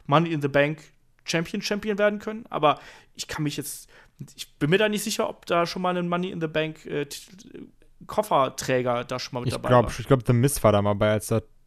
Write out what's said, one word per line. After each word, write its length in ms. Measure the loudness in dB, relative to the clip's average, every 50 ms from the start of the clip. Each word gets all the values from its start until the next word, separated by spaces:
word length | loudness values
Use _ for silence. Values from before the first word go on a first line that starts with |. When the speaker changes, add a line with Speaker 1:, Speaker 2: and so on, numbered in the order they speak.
| -4
Speaker 1:
Money 260 | 2 2 2 2 2 -2
in 80 | -2
the 80 | -2 0
Bank 320 | 2 2 2 2 0 -6 -12 -20 _ _ _ _ _ _ -10
Champion, 380 | -4 -4 -4 -2 -2 -6 -6 -4
Champion 360 | -4 -4 -4 -4 -4 0 2
werden 200 | 2 2 0 -2
können, 260 | -8 -10 -10 -12 -12 -8
aber 280 | -4 2 4 4 2 2 -4 -20 -20 -20 -20 _ _
ich 120 | -16 -12
kann 160 | -10 -6 -4 -4
mich 140 | -4 -4
jetzt, 340 | -6 -10 -10 -12 -14 -16 _ _ -20 -20 _ _ -18 -18 -18 -16
ich 180 | -18 -18 -14 _ -2
bin 120 | 0 2
mir 80 | 2 4
da 100 | 2 2
nicht 140 | 0 -2 -4
sicher, 260 | -4 -4 -4 -4 -4
ob 180 | -4 -8 -6
da 200 | -2 0 0 0
schon 160 | 0 -2 -4 -2
mal 140 | -2 -2
ein 120 | -2 -2 -2
Money 220 | -2 -2 -4 -4
in 100 | -6 -6
the 60 | -6
Bank, 380 | -4 -2 -2 -4 -4 -6 -12 -12
äh, 220 | -8 -6 -6 -6
Titel, 640 | -6 -10 -16 -16 -18 -20 -20 -20 -20 -18 -18 -18 -18 _ _ _ _ _ -20 -14
Kofferträger 1000 | -8 -4 -2 0 2 4 2 2 2 -2 -6 -2 0 0 0 2 0 -2 -2 -2
da 140 | -6 -6 -8
schon 160 | -8 -8 -8
mal 60 | -4
mit 80 | -4 -2
Speaker 2:
Ich 60 | -4
Speaker 1:
dabei 140 | -2 0 4
Speaker 2:
glaub, 180 | 6 6 4
Speaker 1:
war. 60 | 4 -2 -4
Speaker 2:
ich 80 | 2
glaub, 200 | 2 2 4 4
The 80 | 4 4
Miz 280 | 4 4 2 2 4 4
war 100 | 4 6
da 100 | 6 4
mal 120 | 2 2
bei, 160 | 2 2 2
als 200 | 2 0 0 -2
er 120 | -2 -2 -2 -4 _ _ _